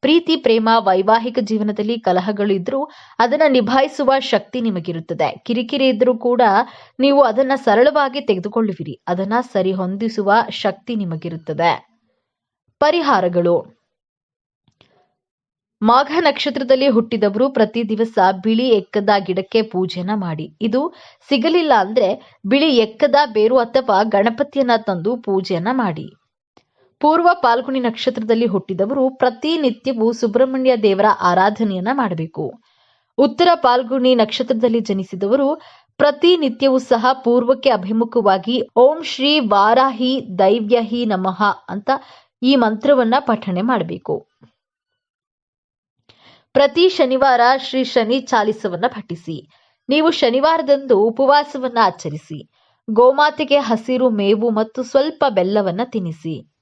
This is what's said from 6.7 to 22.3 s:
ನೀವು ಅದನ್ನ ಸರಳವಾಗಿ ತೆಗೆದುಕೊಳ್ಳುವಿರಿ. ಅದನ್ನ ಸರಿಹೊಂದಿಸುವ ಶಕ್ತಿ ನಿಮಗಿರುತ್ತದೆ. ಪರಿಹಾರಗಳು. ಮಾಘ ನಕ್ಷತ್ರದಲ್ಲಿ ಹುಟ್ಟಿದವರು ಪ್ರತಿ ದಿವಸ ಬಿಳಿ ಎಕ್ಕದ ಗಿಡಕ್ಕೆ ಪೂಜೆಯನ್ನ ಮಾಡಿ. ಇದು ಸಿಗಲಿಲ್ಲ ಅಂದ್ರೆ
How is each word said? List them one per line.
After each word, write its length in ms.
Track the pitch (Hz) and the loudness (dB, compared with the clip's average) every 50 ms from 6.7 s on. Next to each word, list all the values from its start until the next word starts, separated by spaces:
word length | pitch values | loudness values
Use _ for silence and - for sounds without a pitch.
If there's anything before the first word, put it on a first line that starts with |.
| - - - _ _ - | -8 -20 -20 _ _ 0
ನೀವು 240 | 254 277 277 277 277 | 0 2 4 4 4
ಅದನ್ನ 300 | 240 214 233 269 254 277 | 2 2 0 0 0 -2
ಸರಳವಾಗಿ 640 | 269 269 240 202 220 240 285 285 302 285 269 247 285 | -2 0 2 4 4 4 4 4 2 0 0 -2 -6
ತೆಗೆದುಕೊಳ್ಳುವಿರಿ. 840 | 269 233 202 185 175 208 - 233 226 208 185 - 165 - 131 _ _ - | -2 -2 -2 -2 -2 -6 -4 -2 -2 -2 -4 -8 -10 -14 -14 _ _ -6
ಅದನ್ನ 240 | 180 180 196 196 220 240 247 247 - | -4 -4 -4 -2 -2 -4 -4 -2 -4
ಸರಿಹೊಂದಿಸುವ 800 | 202 185 190 185 185 185 180 190 196 226 226 226 - 202 196 202 226 214 220 | -2 -2 -2 -2 -4 -4 -6 -6 -6 -6 -6 -4 -4 0 2 2 2 0 -2
ಶಕ್ತಿ 440 | 214 - - 208 190 - _ - 240 | -8 -6 -4 -4 -6 -6 _ -8 -8
ನಿಮಗಿರುತ್ತದೆ. 1040 | 214 202 175 160 160 165 170 165 165 - - 156 151 165 170 151 - _ _ _ _ _ _ _ _ _ _ _ _ _ _ _ _ _ _ _ _ | -6 -6 -6 -8 -8 -10 -10 -12 -12 -10 -10 -6 -2 0 0 0 -2 _ _ _ _ _ _ _ _ _ _ _ _ _ _ _ _ _ _ _ _
ಪರಿಹಾರಗಳು. 960 | 294 302 311 349 320 285 262 196 180 175 175 175 175 175 175 151 - - _ _ _ _ _ _ _ _ _ _ _ _ _ _ _ _ _ _ _ _ _ _ _ _ _ _ _ _ _ _ _ _ _ _ _ _ _ _ _ _ _ _ 214 | 0 0 2 0 0 0 0 0 0 0 -2 0 0 0 0 -2 -2 -6 _ _ _ _ _ _ _ _ _ _ _ _ _ _ _ _ _ _ _ _ _ _ _ _ _ _ _ _ _ _ _ _ _ _ _ _ _ _ _ _ _ _ 0
ಮಾಘ 280 | 220 233 254 285 277 302 339 | 2 4 4 2 0 -2 0
ನಕ್ಷತ್ರದಲ್ಲಿ 680 | 339 302 277 - - 294 247 285 262 247 262 254 269 277 | 0 0 0 0 -4 -6 -4 -6 0 2 2 4 4 2
ಹುಟ್ಟಿದವರು 640 | 233 226 226 233 240 220 214 202 196 220 254 269 | 2 2 0 0 -2 0 0 0 0 0 -2 0
ಪ್ರತಿ 380 | 262 240 220 214 - 233 233 202 | 2 0 0 0 0 -6 -4 -4
ದಿವಸ 300 | 220 208 226 226 - 220 185 185 190 185 180 | -2 -4 -4 -2 0 2 2 2 2 0 -2
ಬಿಳಿ 260 | 220 226 226 247 262 | -2 0 0 2 2
ಎಕ್ಕದ 420 | 226 202 185 _ - 214 208 196 208 202 | 2 0 0 _ -6 -2 0 2 0 0
ಗಿಡಕ್ಕೆ 440 | 190 175 185 190 190 _ - 226 220 | 0 -2 -4 -4 -6 _ -2 -2 -2
ಪೂಜೆಯನ್ನ 480 | 220 - 185 185 180 - 180 175 185 214 | 0 -4 -4 -4 -4 -6 -8 -6 -6 -6
ಮಾಡಿ. 420 | 214 196 175 160 156 156 160 _ _ | -6 -6 -6 -8 -8 -10 -14 _ _
ಇದು 340 | 220 226 202 254 294 349 - - - - _ _ _ - | -6 -2 -2 -2 -2 -4 -8 -12 -20 -20 _ _ _ -2
ಸಿಗಲಿಲ್ಲ 440 | 277 226 220 330 320 359 339 302 262 | -2 0 0 2 0 0 2 2 2
ಅಂದ್ರೆ 640 | - 185 196 220 254 214 185 214 - - _ | 2 2 0 0 0 0 0 -2 -6 -10 _